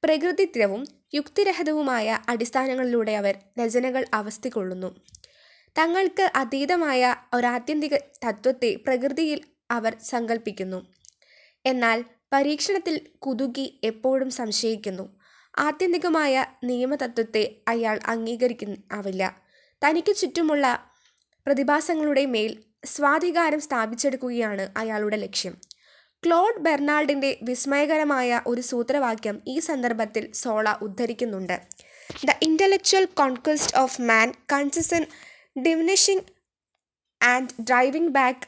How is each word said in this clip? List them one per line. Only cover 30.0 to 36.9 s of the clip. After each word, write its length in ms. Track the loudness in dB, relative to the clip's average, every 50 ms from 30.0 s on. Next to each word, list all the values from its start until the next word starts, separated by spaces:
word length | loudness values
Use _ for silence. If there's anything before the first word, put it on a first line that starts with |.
| -4 -2 -2 -6 -6 -4 -8
സോള 440 | -6 -4 -2 0 0 2 0 0 0 -4
ഉദ്ധരിക്കുന്നുണ്ട്. 720 | -10 -6 -4 -4 -4 -2 -4 -4 -4 -4 -8 -4 -6 -6 -6 -6 _ -20 -20 -20 -20 -20 -20 -20 -18 -14 -4 0
"The 120 | 0 2 2 4
intellectual 640 | 2 4 4 6 4 4 4 4 4 4 4 4 2 2
conquest 560 | 0 0 0 0 -2 0 0 0 2 0 0 2
of 140 | 2 2 2 0 -4
man 300 | 2 4 4 6 4 2 0 _ _ -2
consists 460 | 0 0 0 0 -2 -2 0 0 0
in 80 | 0 0 -2 -8 -20 -20 -20 -20 -20 _ _ _
diminishing 640 | -2 0 0 2 2 2 2 2 4 4 2 2 0 -2 -6 _ _ _ _ _ _ _ _ _ _ _ _